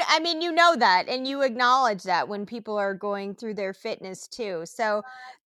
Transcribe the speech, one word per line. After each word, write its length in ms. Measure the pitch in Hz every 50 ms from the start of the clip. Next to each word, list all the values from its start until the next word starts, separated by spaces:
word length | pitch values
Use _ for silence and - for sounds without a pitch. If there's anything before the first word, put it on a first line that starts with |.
| -
I 140 | - 302 320
mean, 220 | 320 339 339 311
you 100 | 339 349
know 240 | 320 339 339 349 330
that, 320 | 226 233 196 180 185 - -
and 180 | 247 262 262
you 140 | 269 277 277
acknowledge 640 | 277 269 220 247 247 247 254 269 262 226 208 180
that 260 | - 185 175 165 - -
when 160 | 208 202 208
people 320 | - 240 233 208 226 208
are 160 | 208 196 196
going 420 | 196 175 208 208 202 196 196 202 196
through 200 | - 240 220 208
their 180 | 208 196 190
fitness 560 | 196 - - 220 - - - 190 185 - - -
too. 360 | - - 226 202 180 160 165
So 340 | 165 - - 226 214 208 214 208 254 254 254 254 254 - _ -